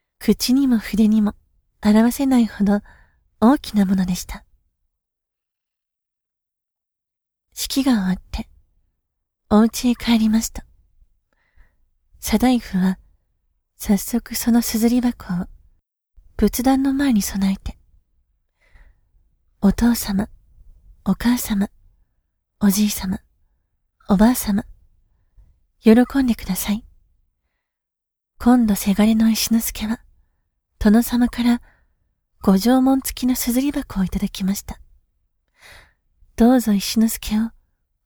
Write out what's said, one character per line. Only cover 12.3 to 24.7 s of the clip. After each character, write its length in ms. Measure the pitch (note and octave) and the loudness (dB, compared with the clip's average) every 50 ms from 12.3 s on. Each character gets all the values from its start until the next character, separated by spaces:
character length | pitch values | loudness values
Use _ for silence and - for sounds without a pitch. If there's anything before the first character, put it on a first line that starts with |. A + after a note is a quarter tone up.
| A#3 G#3 | -2 0
大 180 | A#3+ B3+ B3+ | 2 2 0
夫 220 | A#3 - - - F#3 | 0 -2 -4 -2 -2
は 200 | F#3 F#3 F#3 - _ _ _ _ _ _ _ _ _ _ _ _ _ _ _ | 0 0 -2 -4 _ _ _ _ _ _ _ _ _ _ _ _ _ _ _
早 220 | - - - G#3 F#3+ | -8 -2 0 0 0
速 360 | - - - A#3 - - A#3 | -2 -2 -6 -6 -6 -6 -8
そ 160 | - - A#3+ | -6 -2 0
の 120 | A3+ A#3+ A#3 | 2 2 0
硯 400 | - - G#3+ A3 A#3 A#3+ B3+ A#3+ | -2 -2 0 0 0 2 0 0
箱 400 | A#3+ A#3+ - - - F3+ F3 F#3 | -2 -4 -6 -8 -8 -6 -6 -8
を 40 | - - - _ _ _ _ _ _ _ _ _ _ _ _ - _ _ - | -8 -14 -20 _ _ _ _ _ _ _ _ _ _ _ _ -20 _ _ 0
仏 240 | G#3+ G#3 - - A#3+ | 0 0 0 0 0
壇 200 | C4 C4+ C4+ C4+ | 0 2 2 0
の 120 | C#4 C4+ | 0 0
前 180 | C4+ C#4+ C#4 A#3+ | 0 0 2 2
に 80 | G3+ | 0
備 320 | F#3+ - - F#3+ G3 F#3+ G3 | 0 -2 -4 -2 -2 -2 -2
え 40 | |
て、 220 | - - - - _ _ _ _ _ _ _ _ _ _ _ _ _ _ _ _ _ _ _ _ - - - _ _ _ _ _ _ _ _ _ _ _ _ _ _ | -4 -6 -12 -14 _ _ _ _ _ _ _ _ _ _ _ _ _ _ _ _ _ _ _ _ -20 -20 -20 _ _ _ _ _ _ _ _ _ _ _ _ _ _
「お 120 | - G3 F#3+ | 0 0 2
父 220 | - A#3 A#3+ A#3 | 2 2 0 0
様、 360 | - - - G3 F#3+ - - - - _ _ _ - - - - _ _ - - _ - | 0 -4 -6 -4 -6 -6 -6 -10 -18 _ _ _ -20 -20 -20 -20 _ _ -20 -20 _ -4
お 100 | - F#3 | -4 -4
母 220 | - - A#3+ B3 | -2 0 0 0
様、 320 | A#3+ - - A3 G3 G3+ - _ _ _ _ _ _ _ _ _ _ _ _ _ _ _ _ _ - | 0 -2 -4 -4 -4 -4 -4 _ _ _ _ _ _ _ _ _ _ _ _ _ _ _ _ _ 0
お 100 | - G3+ | 0 2
じ 160 | F#3 G3+ G#3+ | 2 2 0
い 40 | G#3 | -2
様、 300 | - - - F#3 G3 - _ _ _ _ _ _ _ _ _ _ _ _ _ _ _ _ _ - | -2 -4 -6 -8 -8 -8 _ _ _ _ _ _ _ _ _ _ _ _ _ _ _ _ _ 0
お 80 | G#3 | 2
ば 140 | F#3 G#3+ A#3+ | 4 4 4
あ 40 | B3+ | 4
様、 300 | - - - G3 G3+ - - | 2 -2 -4 -4 -4 -4 -8